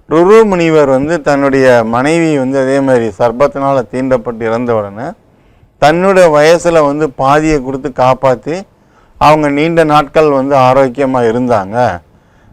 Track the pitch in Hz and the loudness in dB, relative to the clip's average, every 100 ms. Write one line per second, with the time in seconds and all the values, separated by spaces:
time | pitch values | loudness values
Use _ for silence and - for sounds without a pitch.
0 | - 156 185 220 214 180 165 156 135 131 | -2 0 4 4 4 2 0 2 2 0
1 | 147 170 147 139 139 135 131 120 110 120 | -2 -4 -2 -2 0 2 2 2 0 -2
2 | 143 170 160 143 127 135 131 139 135 123 | -2 0 0 -2 -2 -2 -2 -2 0 0
3 | 113 - 120 120 143 143 139 135 113 127 | -2 -2 -2 0 -2 -2 -4 -2 -4 -6
4 | 131 127 117 113 113 113 120 110 101 101 | -2 -4 -4 -6 -4 -4 -2 -4 -4 -10
5 | 151 - _ _ _ _ _ - 143 170 | -14 -14 _ _ _ _ _ -2 0 2
6 | 190 185 170 147 156 170 170 165 143 147 | 2 4 4 4 4 2 2 0 0 -2
7 | 151 139 135 151 156 151 127 135 139 131 | -4 -2 0 0 0 -2 -4 -8 -6 -2
8 | 127 131 135 117 139 180 - _ _ _ | 0 2 0 -2 -6 -10 -12 _ _ _
9 | _ - 143 156 147 143 160 165 156 151 | _ -2 0 2 0 -2 0 0 2 0
10 | 139 165 156 135 139 139 127 135 131 123 | 0 0 2 0 0 2 2 2 0 -2
11 | 135 127 117 120 123 110 95 117 117 87 | -2 0 0 -2 0 -2 -2 -2 -2 -4
12 | _ _ _ _ _ | _ _ _ _ _